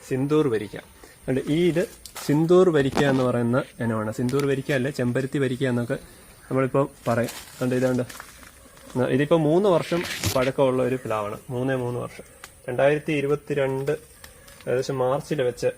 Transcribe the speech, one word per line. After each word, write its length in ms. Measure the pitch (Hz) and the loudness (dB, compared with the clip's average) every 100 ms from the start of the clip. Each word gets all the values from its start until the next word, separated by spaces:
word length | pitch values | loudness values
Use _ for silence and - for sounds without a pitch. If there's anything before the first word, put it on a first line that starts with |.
| - | -4
സിന്ദൂർ 380 | 131 139 151 147 | -4 2 2 2
വരിക്ക. 240 | 110 101 - | 0 -4 -12
അതുകൊണ്ട് 640 | - - - - - 131 - 151 | -16 -20 -20 -16 -4 -4 0 2
ഈ 20 | 175 | 2
ഇത് 100 | 156 - - - - - | 2 -4 -8 -18 -12 0
സിന്ദൂർ 400 | 147 165 180 185 156 | 2 6 6 6 4
വരിക്ക 260 | 135 - 143 | 2 2 2
എന്ന് 140 | 131 127 | 4 2
പറയുന്ന 300 | 123 117 123 - - | 2 2 0 -2 -6
ഇനമാണ്. 260 | 117 110 107 107 | -2 -2 -4 -4
സിന്ദൂർ 260 | 123 139 139 | -2 0 0
വരിക്ക 200 | 135 135 139 | -2 -2 -2
അല്ലേ, 120 | 127 131 | -2 -2
ചെമ്പരത്തി 400 | 123 127 131 147 | -2 -2 -2 -2
വരിക്ക 200 | 131 123 135 | -2 0 0
എന്നൊക്കെ 240 | 120 117 131 - - - - - | 0 -2 -6 -8 -20 -20 -20 -4
നമ്മളിപ്പോൾ 400 | 131 131 135 143 - - | -2 0 0 -2 -4 -2
പറയും. 260 | 117 120 - - | 0 -2 -6 -16
അതുകൊണ്ട് 220 | - 127 127 | -6 -2 0
ഇതാണ്ട് 240 | 127 127 117 - - - - - - - - 127 131 131 | 0 0 -4 -10 -20 -20 -20 -20 -20 -20 -10 -2 0 2
ഇതിപ്പോൾ 240 | 147 170 151 | 2 2 4
മൂന്ന് 200 | 165 208 | 4 4
വർഷം 260 | 165 - 170 180 - - 135 | 2 2 -4 -4 -4 -2 0
പഴക്കമുള്ള 440 | 127 135 135 127 127 | 0 2 2 2 0
ഒരു 100 | 127 | -2
പ്ലാവാണ്. 340 | 113 110 104 107 - | -4 -4 -4 -8 -8
മൂന്നേ 220 | 123 131 131 | -4 -2 -2
മൂന്ന് 180 | 123 123 | -4 -6
വർഷം, 200 | 120 - - - - - - | -8 -14 -20 -20 -20 -16 -8
രണ്ടായിരത്തി 440 | 123 139 151 151 151 | 2 2 2 0 -2
ഇരുപത്തിരണ്ട് 720 | 139 143 - 143 135 135 139 151 - - - - - - - | 0 -2 -2 -2 0 -2 -4 -6 -8 -20 -20 -20 -20 -16 -4
ഏകദേശം 300 | 127 135 135 | -2 -2 0
മാർച്ചിൽ 400 | 127 143 - 151 123 | 0 0 -2 -2 -2
വെച്ച 180 | 117 - | 0 -4